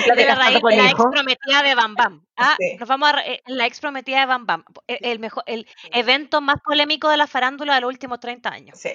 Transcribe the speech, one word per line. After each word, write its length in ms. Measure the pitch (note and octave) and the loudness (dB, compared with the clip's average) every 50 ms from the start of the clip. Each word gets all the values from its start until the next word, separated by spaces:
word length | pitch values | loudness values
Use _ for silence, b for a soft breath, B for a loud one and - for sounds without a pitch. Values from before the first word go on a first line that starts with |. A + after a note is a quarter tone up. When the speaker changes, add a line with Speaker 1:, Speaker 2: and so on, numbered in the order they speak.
| - - | 2 2
Speaker 1:
La 80 | A#3+ | 4
Speaker 2:
Kenita 0 | |
Speaker 1:
de 100 | B3 - | 4 4
Casado 180 | C4+ C4 C4 C4 B3+ | 2 4 2 2 2
Speaker 2:
Larraín, 100 | C4 A#3+ | 2 2
Speaker 1:
con 140 | A#3 A#3 G#3+ G#3+ | 2 4 4 4
Speaker 2:
la 120 | - C4 | 4 4
Speaker 1:
Hijo. 140 | C4+ - A#3 | 4 4 2
Speaker 2:
ex 80 | B3+ | 2
prometida 520 | C#4+ D4 C4+ C4 B3 - - C4+ C#4 C#4+ C#4+ | 2 0 0 -2 -2 -4 -2 0 2 2 2
de 120 | C#4 C4 | 2 2
Bam 200 | A#3+ A3+ G#3+ G#3+ | 2 0 0 0
Bam. 300 | A#3 A#3+ G3+ F3 D3+ _ _ - | 0 -2 -2 -2 -6 _ _ -4
Ah, 200 | A3+ B3 C#4+ D#4 - | 0 0 0 2 0
Speaker 3:
Sí. 160 | F3+ F3 F#3 F#3 | -2 -6 -6 -6
Speaker 2:
nos 100 | A#3+ A3 | -4 -4
vamos 200 | C4+ C4+ D4 D4 | -2 0 2 2
a 20 | C#4+ | 2
re-, 200 | C#4 - C#4 B3 | 0 -2 -4 -8
eh, 60 | - _ | -10 _
la 220 | B3 C4 B3+ A#3 B3 | -8 -4 -2 -2 -2
ex 120 | A#3+ - | -4 -6
prometida 400 | - D4 C4+ A#3 A3+ C4+ C4 C4+ | -10 -8 -8 -8 -8 -4 -2 0
de 40 | C4+ | 0
Bam 200 | B3+ C4 B3 A#3 F#3 | 0 -2 -4 -2 -4
Bam. 180 | E3+ E3 - _ F3+ - - - | -4 -4 -6 _ -20 -18 -12 -10
E-, 60 | A#3+ | -10
Speaker 3:
Sí. 40 | - - | -6 -6
Speaker 2:
el 160 | A#3+ A#3 G#3+ | -6 -6 -6
mejor, 240 | A3+ G#3+ - B3+ - | -8 -10 -10 -10 -10
el 220 | - A3+ F#3 F3+ B B B | -8 -8 -8 -10 B B B
Speaker 3:
Sí. 80 | B B A#3 | B B -2
Speaker 2:
evento 480 | A#3+ A3+ A#3+ C4 C#4+ D4+ - - D4+ | -2 2 2 2 0 0 -2 -2 -2
más 160 | C#4+ C#4 D4 - - | 0 0 -2 -2 -2
polémico 420 | D4+ D4 D4 D4 D4 D#4 C4+ D#4 D4+ | -2 0 0 0 0 -2 -2 0 2
de 60 | D4+ D4 | 2 2
la 100 | D4 C#4+ | 2 0
farándula 480 | - C4 B3 B3+ C#4 C#4 D4 D4 C#4 | -2 -2 -2 -2 -4 -4 -2 0 0
de 60 | B3+ | 0
los 80 | B3 B3 | 0 -2
últimos 300 | C4 B3+ C4+ B3 A#3+ A#3+ | -6 -8 -10 -12 -12 -10
treinta 300 | - A#3+ B3 A#3+ - G#3 | -10 -12 -12 -8 -8 -10
años. 280 | C#3+ - - A#2 C#3+ - | -10 -10 -16 -20 -18 -12
Speaker 3:
Sí, 100 | - D#3+ | -10 -10